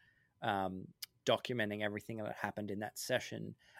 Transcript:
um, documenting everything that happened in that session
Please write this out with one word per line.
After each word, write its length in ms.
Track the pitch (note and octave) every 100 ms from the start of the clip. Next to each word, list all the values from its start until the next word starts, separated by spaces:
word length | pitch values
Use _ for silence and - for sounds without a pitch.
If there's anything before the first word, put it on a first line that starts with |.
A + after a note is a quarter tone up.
| - _ _ _
um, 460 | A2+ G2 F#2+ F#2+ - - - _ -
documenting 580 | A2+ - B2 G#2+ G#2
everything 340 | G#2 G#2 - A2
that 180 | G#2+ -
happened 300 | G#2 G#2+ G#2
in 80 | G2+
that 180 | G#2 -
session 560 | - B2+ - A2 G#2+ - -